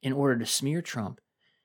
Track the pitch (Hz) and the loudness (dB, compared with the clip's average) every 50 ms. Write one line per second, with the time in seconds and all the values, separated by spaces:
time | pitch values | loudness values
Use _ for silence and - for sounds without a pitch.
0 | - 131 135 143 139 135 123 120 113 - - - 135 139 156 175 170 - - 123 | -4 -2 2 4 4 4 4 2 0 0 0 0 0 0 0 -2 -4 -4 -6 -6
1 | 101 92 - - _ _ _ _ _ _ _ _ | -6 -6 -8 -12 _ _ _ _ _ _ _ _